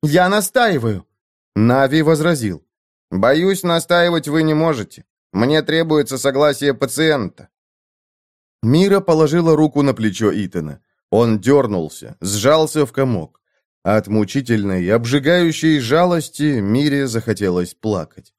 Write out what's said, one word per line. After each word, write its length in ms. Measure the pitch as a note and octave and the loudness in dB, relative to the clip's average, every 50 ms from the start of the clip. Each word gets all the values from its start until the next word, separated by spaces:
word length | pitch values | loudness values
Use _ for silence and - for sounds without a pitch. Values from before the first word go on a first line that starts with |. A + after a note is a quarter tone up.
| - | -2
Я 260 | D3+ D3 F3 F3+ F#3 | 2 2 2 2 2
настаиваю». 760 | G3 G#3+ G3+ - _ B3+ A#3+ A3 F3+ C#3 A2+ A2+ G#2 F#2 - _ _ _ _ _ _ _ _ _ _ | 2 0 -2 -2 _ 0 0 0 0 -2 -2 -4 -6 -6 -10 _ _ _ _ _ _ _ _ _ _
Нави 460 | G2+ G#2+ A#2 B2 C3+ C3+ C3+ C#3 D#3+ | 0 2 2 4 2 2 2 2 0
возразил. 640 | D#3 D3 E3 D3 D#3 F3 E3+ C#3 A#2 G2+ F2+ D2 _ _ _ _ _ _ _ _ _ _ | 2 2 0 2 2 0 -2 0 -2 -6 -6 -8 _ _ _ _ _ _ _ _ _ _
«Боюсь, 520 | E2+ F#2 G2 A#2+ C#3 D#3 F3 F#3+ G3 F#3 F3+ | -4 0 2 2 2 2 2 0 -2 -2 -2
настаивать 640 | F3 E3+ E3 D#3+ _ F3 F3 E3+ F3 E3+ E3 C3+ D3 | -2 -2 -2 -2 _ 0 2 2 2 0 -2 -4 -2
вы 160 | C#3+ D#3+ D#3+ | -2 0 0
не 100 | D#3 D#3 | 0 0
можете. 520 | D3+ D#3+ E3 D#3 A#2+ G2+ - - - - _ _ _ _ _ | 0 0 0 -2 -4 -6 -12 -14 -20 -20 _ _ _ _ _
Мне 300 | - F#2 A2+ C3 D3+ D#3 D3+ | -2 -2 0 2 0 0 0
требуется 540 | - D#3 D#3+ E3 D#3+ D#3 D3+ C#3+ A2 C3+ C3 | 0 -2 -2 0 0 0 0 0 -2 -4 -4
согласие 560 | - C#3+ C3 C3+ D3+ D3+ C#3 A#2+ D3 C#3+ C3+ | -4 -2 0 2 0 0 0 0 -2 -2 -2
пациента». 760 | A2 C#3+ B2+ - - D#3+ D#3+ D3+ C#3 G#2+ F2 _ - - _ _ _ _ _ _ _ _ _ _ _ _ _ _ _ _ _ _ _ _ _ _ _ | -2 -4 -6 -2 -2 0 0 0 0 -4 -6 _ -14 -20 _ _ _ _ _ _ _ _ _ _ _ _ _ _ _ _ _ _ _ _ _ _ _
Мира 380 | - A2 C3 E3 F#3+ G3+ F#3+ G3 | 0 2 4 4 4 4 2 2
положила 560 | F#3+ - E3 D#3 D#3+ D3 D3 F3 E3 E3 D#3 | 2 2 2 2 2 2 2 0 2 2 2
руку 260 | D3 D#3 D3+ - C#3+ | 4 2 0 2 0
на 120 | C#3+ C#3 B2 | 0 0 0
плечо 380 | F#2 A2 G#2+ F#2+ - A2+ G#2 D2+ | 0 -2 -4 -2 0 0 0 0
Итана. 480 | G2+ G2+ F2+ - F2+ D#2 D2+ C#2+ - _ _ _ _ _ _ | 0 -4 -4 -6 -8 -8 -8 -12 -14 _ _ _ _ _ _
Он 280 | - G#2+ A#2 A#2 A2 G#2 | 0 0 2 2 0 -2
дернулся, 760 | F#2+ A#2+ C#3+ C#3+ B2+ A2 G#2 F#2 D#2+ D2+ - - - - - _ | 2 2 2 4 2 0 -2 -4 -6 -6 -12 -16 -20 -20 -18 _
сжался 640 | - F#2+ G2+ G#2 G2+ C3 D3+ D#3+ D#3 D3+ - D#3 D3 | -8 -6 -6 0 2 2 4 4 2 0 0 -2 -2
в 60 | - | -2
комок. 500 | - - C3+ C3 A#2 F#2 D#2 - _ _ _ _ _ _ _ _ _ _ _ | -2 -4 -2 -2 -2 -4 -6 -10 _ _ _ _ _ _ _ _ _ _ _
От 240 | F#2+ G#2 G#2+ - F#2+ | 0 0 0 0 0
мучительной, 840 | G#2 A2 G#2 G2 - C#3 C3 A#2+ A#2+ G#2+ G2+ G2 F#2+ F#2 F2+ F2+ | 0 0 0 0 -2 -6 -2 0 -2 -2 0 -2 -2 -2 0 0
обжигающей 880 | G#2 A#2 A#2 A#2 B2+ D3 C3 D3+ E3+ F3+ F3 E3 D#3 - - D#3+ D#3 C#3+ | 0 0 0 0 -2 0 2 2 2 2 2 0 -2 0 0 0 0 0
жалости 800 | B2 A2+ C3+ D#3+ F3 F3+ F3 E3 D3+ - - - C#3+ D3+ C#3+ A#2+ | 0 0 2 2 2 2 0 -2 -4 -6 -6 -4 -2 0 0 0
Мире 480 | G2 G2 G#2+ C3 D3 D3+ C#3 C#3+ C#3 C3 | 0 0 0 0 0 0 0 -2 -2 -2
захотелось 680 | A2 A2+ - A#2 G#2+ F#2+ G2+ F#2+ F2 F2+ F2 E2+ - | -4 -6 -4 -4 -4 -2 -2 -2 0 -2 -4 -4 -8
плакать. 600 | _ - A2 G#2 F#2 E2 - _ - _ _ _ | _ -6 -4 -4 -4 -6 -10 _ -20 _ _ _